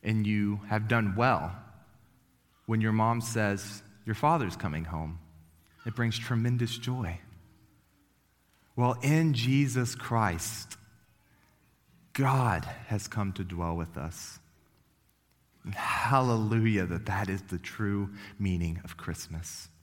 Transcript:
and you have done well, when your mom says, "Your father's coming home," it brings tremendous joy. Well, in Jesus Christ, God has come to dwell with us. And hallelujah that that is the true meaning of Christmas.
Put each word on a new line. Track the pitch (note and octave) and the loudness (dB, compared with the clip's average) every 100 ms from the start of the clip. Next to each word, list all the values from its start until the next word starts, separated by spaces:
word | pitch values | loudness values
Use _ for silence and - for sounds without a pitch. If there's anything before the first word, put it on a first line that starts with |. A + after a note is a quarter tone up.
and | - A2 G#2+ | 0 0 2
you | G#2 G#2 G#2 - | 2 2 -2 -2
have | G#2+ A2 | -2 2
done | A#2 G#2 | 2 2
well, | F#2+ B2 G2 D#2 F2+ - - - - _ _ _ _ _ _ | 2 2 2 -2 -10 -16 -20 -20 -20 _ _ _ _ _ _
when | - A2+ | -2 0
your | A2 | 2
mom | A2 A2 A#2 | 4 4 2
says, | A2+ A2+ G#2 G2 - - - - - | -2 0 2 0 -6 -14 -18 -14 -6
"Your | |
father's | G#2+ D3 E3 G#2 - | 0 4 4 0 -2
coming | F#2 D#2 D#2+ | -4 -4 -4
home," | D#2+ D#2+ E2 - - - _ _ _ | -6 -6 -8 -14 -20 -20 _ _ _
it | A2+ | -8
brings | A2 A#2 G#2+ | -2 0 0
tremendous | - A#2 A#2+ A#2+ A#2 - | -2 0 2 2 0 -4
joy. | - B2+ G2 F2 - - - _ _ _ _ _ _ _ _ _ _ _ _ - | -6 -4 -4 -6 -12 -20 -20 _ _ _ _ _ _ _ _ _ _ _ _ 2
Well, | B2 B2 | 2 2
in | C#3 D#3 D#3+ | 2 4 4
Jesus | B2+ A#2+ C3+ C#3 A#2+ A#2+ | 2 4 4 4 2 -2
Christ, | - - A#2 G#2+ E2 - - - - - - _ _ _ _ _ _ _ _ _ _ _ | -4 -2 2 2 0 -4 -8 -12 -18 -20 -20 _ _ _ _ _ _ _ _ _ _ _
God | - C3+ C3+ B2 F2 - - - | 0 4 4 4 2 -2 -12 -4
has | G#2 - | -4 -4
come | G#2+ G2 | -4 -4
to | F#2 | -4
dwell | F2+ F2 E2+ E2+ | -6 -4 -4 -4
with | E2 - | -6 -6
us. | D2+ - - - _ _ _ _ _ _ _ _ _ _ _ _ | -8 -10 -16 -18 _ _ _ _ _ _ _ _ _ _ _ _
And | - | -10
hallelujah | G2+ - - A#2 C3 B2+ A2+ G#2+ A2+ A2+ G#2 F2+ | -6 -2 0 4 4 4 2 4 4 4 4 2
that | E2+ A2 | -2 -2
that | F#2+ G2 | -2 -2
is | F#2+ | -4
the | - F2 | -4 -8
true | - - G#2 G2+ G2 - - - | -8 -4 -2 0 -2 -6 -18 -4
meaning | G2 F2+ E2+ E2+ | 0 0 0 -4
of | - - | -8 -12
Christmas. | - E2+ - D#2+ E2+ - - _ | -8 -8 -8 -10 -10 -14 -18 _